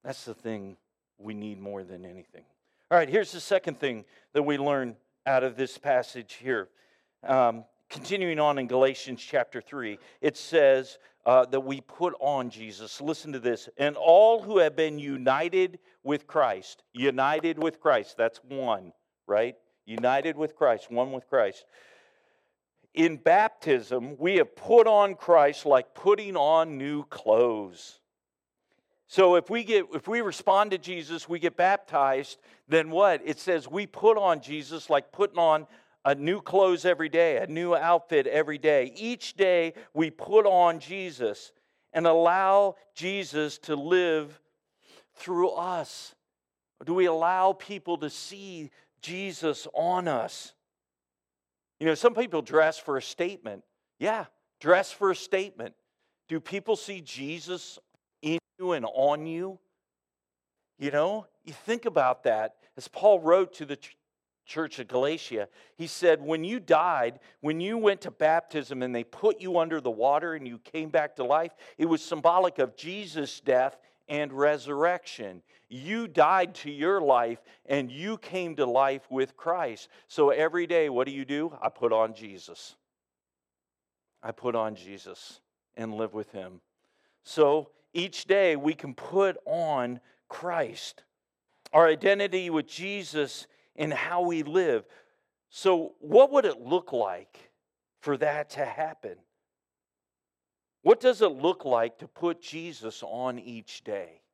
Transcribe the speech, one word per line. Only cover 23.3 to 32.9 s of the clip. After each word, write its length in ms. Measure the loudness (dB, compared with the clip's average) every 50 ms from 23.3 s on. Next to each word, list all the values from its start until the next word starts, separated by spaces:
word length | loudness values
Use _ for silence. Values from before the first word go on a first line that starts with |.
| 4 4 4 2 -2 _ -2 0 0 0 0 -4 -6 -6 -6 -6 -10
we 200 | -4 -2 2 2
have 180 | 2 2 2 _
put 320 | -16 0 6 8 8 8
on 280 | 8 6 4 4 2 0
Christ 500 | -6 2 6 6 8 8 6 2 0 2
like 280 | 4 4 4 4 _ _
putting 420 | -2 2 2 2 2 0 -6 -2
on 420 | 0 2 4 4 4 2 0 -4
new 260 | -8 -8 -6 -6 -8 -8
clothes." 960 | _ -16 -8 0 2 4 4 4 2 2 -4 -8 -12 -16 -20 -20 -20 -20 _ _ _ _ _ _ _ _ _ _ _ _ _ _ _ _ _ _ _ _ _ _
So 280 | _ 4 6 6 8 8
if 140 | 6 4 2
we 140 | -6 -6 -2
get, 220 | 2 0 0 0 0 -8
if 140 | -10 -6
we 140 | -4 -4 -4
respond 500 | -4 -4 -6 -4 0 2 4 4 4 2
to 60 | -2
Jesus, 500 | -8 -8 -10 -12 -12 -10 -10 -12 -12 -8
we 100 | -10 -8
get 200 | -4 -4 -4 0
baptized, 840 | 0 0 0 0 -2 -4 -4 -2 0 2 2 0 -2 -4 -8 -16 _ _ _ _ _ _
then 220 | _ 2 2 2
what? 320 | 2